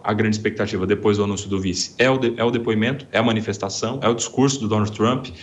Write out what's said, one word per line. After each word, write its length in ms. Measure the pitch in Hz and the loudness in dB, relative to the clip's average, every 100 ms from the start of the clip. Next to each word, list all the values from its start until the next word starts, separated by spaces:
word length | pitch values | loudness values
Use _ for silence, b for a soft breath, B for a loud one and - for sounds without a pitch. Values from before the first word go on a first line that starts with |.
a 100 | - | -2
grande 220 | 104 107 104 | 0 2 0
expectativa 500 | 104 - 101 98 92 | -2 -2 -2 0 0
depois 320 | 101 107 101 | 2 2 2
do 60 | |
anúncio 260 | 101 95 - | 0 -2 -4
do 120 | 98 | -2
vice 340 | 95 87 - - | -2 -4 -4 2
é 120 | 127 | 2
o 80 | 131 | 4
de-, 160 | 120 117 | 0 0
é 80 | |
o 80 | 120 | 0
depoimento, 560 | 120 113 110 113 139 - | 0 0 0 0 -2 -2
é 80 | 107 | 2
a 60 | |
manifestação, 800 | 117 110 107 104 95 - 117 135 | 2 0 -2 -4 -6 -4 -4 -2
é 60 | 110 | 0
o 40 | |
discurso 460 | 117 - - 135 - | 0 -2 2 2 2
do 80 | 107 | 0
Donald 240 | 107 104 | 0 0
Trump. 360 | - 110 131 - - | 0 0 0 -4 -14